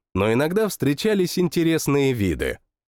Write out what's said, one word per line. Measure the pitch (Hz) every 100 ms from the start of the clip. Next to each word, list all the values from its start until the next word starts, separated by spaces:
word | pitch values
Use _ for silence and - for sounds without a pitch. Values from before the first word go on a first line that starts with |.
| _
но | 92 104
иногда | 117 156 190 214
встречались | - 131 147 220 202 180 -
интересные | 180 - 165 160 - 143 135
виды. | 123 95 67 67 - _ _